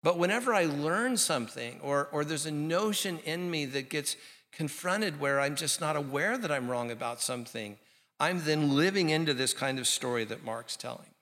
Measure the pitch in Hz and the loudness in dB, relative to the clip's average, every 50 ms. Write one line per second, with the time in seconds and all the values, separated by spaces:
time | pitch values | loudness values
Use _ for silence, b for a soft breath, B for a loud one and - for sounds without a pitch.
0 | - 156 180 175 175 180 202 240 240 262 233 208 175 160 143 143 147 156 170 202 | 4 2 2 4 4 2 2 2 2 2 4 4 4 2 2 0 0 0 0 2
1 | 233 254 254 214 - - 170 135 117 110 - 127 120 117 123 - - 139 143 143 | 2 0 2 2 2 2 2 0 -2 -4 -6 -8 -8 -8 -8 -8 -4 0 2 2
2 | 143 143 - 151 151 151 160 151 143 160 151 147 147 156 165 175 208 220 208 202 | 0 0 0 -2 -2 0 -2 -4 -4 -4 -2 -2 0 2 2 2 2 2 2 0
3 | - 196 180 160 147 151 156 170 180 175 170 156 147 131 127 139 135 131 - 151 | 0 -2 -4 -4 -4 -4 -4 -2 -2 -2 -2 -2 -2 -2 -2 -4 -4 -2 -4 -4
4 | 143 - - B B B B B B B - - 160 147 - - - 180 185 208 | -2 -2 -6 B B B B B B B -8 -4 -4 -4 -4 -4 -2 0 0 2
5 | 220 202 156 147 143 139 139 139 139 143 147 135 160 147 - - 165 151 156 147 | 0 -2 -2 0 0 2 2 2 2 2 0 -2 -2 -2 -2 0 0 0 0 0
6 | 147 139 135 143 156 202 233 262 233 170 147 139 123 123 127 120 120 120 117 113 | -2 -2 -2 0 0 0 0 -2 -2 -2 -2 0 0 -2 -2 -2 -2 -4 -6 -4
7 | 120 120 120 120 - - 127 123 120 113 - 117 110 104 104 101 b b b b | -4 -6 -4 -4 -4 -4 -4 -4 -6 -8 -8 -8 -8 -8 -10 -14 b b b b
8 | b b b _ 147 160 185 180 160 151 156 151 151 143 139 139 160 185 190 202 | b b b _ 2 2 2 2 2 2 4 4 6 6 6 6 6 4 4 4
9 | 180 156 156 160 165 151 143 123 131 123 - - 143 139 131 131 123 - - - | 2 4 4 2 4 2 2 2 2 0 0 0 0 -2 -2 0 0 0 0 0
10 | - 127 123 120 113 107 117 117 - 113 110 113 117 - - - - 123 120 - | 0 0 0 0 -2 -2 -6 -8 -6 -8 -8 -8 -8 -10 -10 -10 -8 -10 -10 -10
11 | - - _ _ | -12 -20 _ _